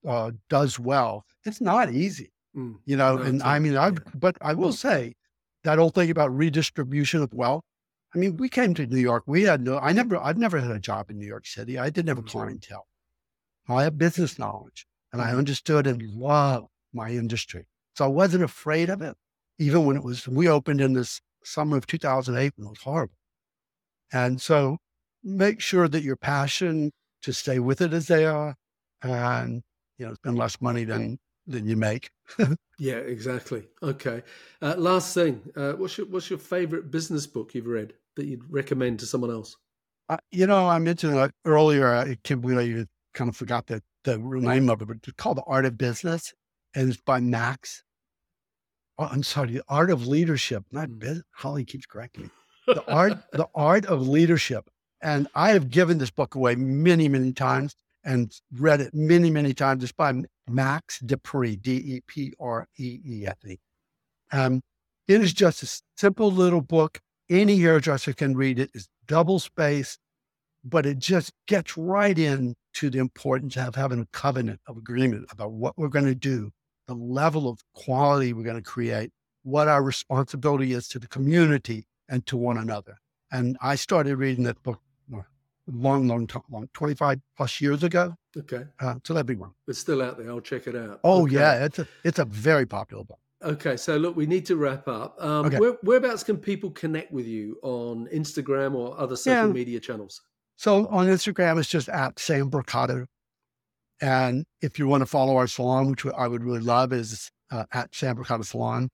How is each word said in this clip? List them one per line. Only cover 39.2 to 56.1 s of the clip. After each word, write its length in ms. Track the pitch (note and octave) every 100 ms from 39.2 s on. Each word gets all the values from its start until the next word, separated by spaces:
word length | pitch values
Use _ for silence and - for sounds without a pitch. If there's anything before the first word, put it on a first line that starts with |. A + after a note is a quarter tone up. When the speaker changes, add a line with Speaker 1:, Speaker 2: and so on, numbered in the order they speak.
| A#2+
Speaker 2:
else? 240 | A#2 A2+ - _ _ _ _ _
Speaker 1:
Uh, 80 | D#3+ _
you 140 | F#3 F#3
know, 240 | G3+ F3+
I 80 | E3
mentioned 400 | E3 E3+ D#3 C#3
it 140 | C3+ -
earlier, 480 | E3 D3+ D#3 D3 C3
I 220 | A#2+ C3+ B2
can't 160 | - C3+
believe 200 | B2 B2+
I 40 |
even 240 | A#2+ A2+ A2 _ _ -
kind 140 | A#2+
of 60 | G#2+
forgot 300 | A2 B2 -
the, 160 | A2 - _
the 160 | - A2+
real 240 | A#2+ C3
name 260 | B2 C3 C3
of 120 | A2
it, 40 | G#2+
but 100 | A2+
it's 80 | - -
called 200 | A3 C3
The 60 | -
Art 180 | C3+ C3
of 100 | A2+
Business, 580 | C3 A2+ F3 E3 - _ _ _ _ -
and 120 | C3
it's 120 | A#2+
by 180 | - C3
Max. 640 | B2 A#2 A#2+ C3 - - _ _ _ _ _ _ _ _ _ _ _ -
Oh, 100 | D3
I'm 120 | B2+
sorry, 300 | C#3 D3 B2+
The 100 | A#2+ -
Art 220 | C#3 F3
of 180 | D#3 A#2+
Leadership, 560 | C#3+ E3 C#3+ - A#2 G2
not 160 | C3+ D#3
Speaker 2:
Mm. 100 | A2+
Speaker 1:
Bus-, 240 | A2+ D#3+ -
Holly 340 | - C#3+ C#3+ A#2+
keeps 200 | C3+ -
correcting 360 | G#2 B2 - -
me. 40 | _ _ _ -
The 180 | G#3+ -
Speaker 2:
<laughs> 80 |
Speaker 1:
Art, 200 | D3 F#3+ G#3 -
The 160 | - - -
Art 300 | D3+ G3 G3
of 200 | D3+ C3
Leadership. 640 | D3 E3+ E3 - A2+ - _ _ _
And 260 | D#3+ D3 C#3+
I 160 | - F3+
have 180 | G#3 C3
given 260 | C3+ F3 E3+
this 140 | B2+